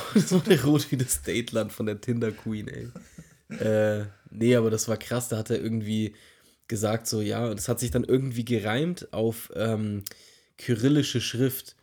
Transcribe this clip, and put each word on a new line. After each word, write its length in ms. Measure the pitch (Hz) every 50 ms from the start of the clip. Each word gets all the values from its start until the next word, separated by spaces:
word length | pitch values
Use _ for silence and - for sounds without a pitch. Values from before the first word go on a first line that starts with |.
| -
<laughs> 80 | - -
Es 160 | 220 156 - 180
wurde 300 | 185 - - 190 135 120
rot 280 | 143 151 143 - - -
wie 40 |
das 260 | 127 127 - - - -
Dateland 500 | - 90 117 120 - - 113 104 104 -
von 140 | - 113
der 140 | 107 104 101
Tinder 300 | - - 120 117 117 110
Queen, 380 | 104 - - 113 110 107 104 -
ey. 200 | - 117 117 120 - - - - - - - - _ _ _ - 113 110
Äh, 480 | 107 110 107 107 107 107 107 104 104 101 101 _ _ -
nee, 240 | - 104 113 120 123
aber 140 | 120 113 113
das 160 | 110 110 - -
war 80 | 110
krass, 320 | 107 - - 120 123 120 -
da 80 | 117 110
hat 120 | 110 -
er 100 | 117 -
irgendwie 540 | 87 113 113 113 107 104 110 107 107 101 - - - - _ _ _ _ _ _ _ -
gesagt 380 | 117 104 107 104 110 113 113
so, 140 | - 117 110
ja, 280 | 107 104 107 110 120 117
und 80 | 107 101
es 100 | - -
hat 120 | 101 -
sich 100 | 123 117
dann 140 | - 123 120
irgendwie 400 | - 123 131 135 135 117 120 113
gereimt 680 | 113 120 110 101 107 107 131 156 175 175 - - - -
auf, 380 | 101 113 113 113 - - - -
ähm, 480 | - 107 113 110 107 107 107 104 101 98 - - - - - - _ _ _ _
kyrillische 640 | - - - 123 107 113 139 147 151 135 - - 123
Schrift. 540 | - - - 113 131 131 123 - - - - _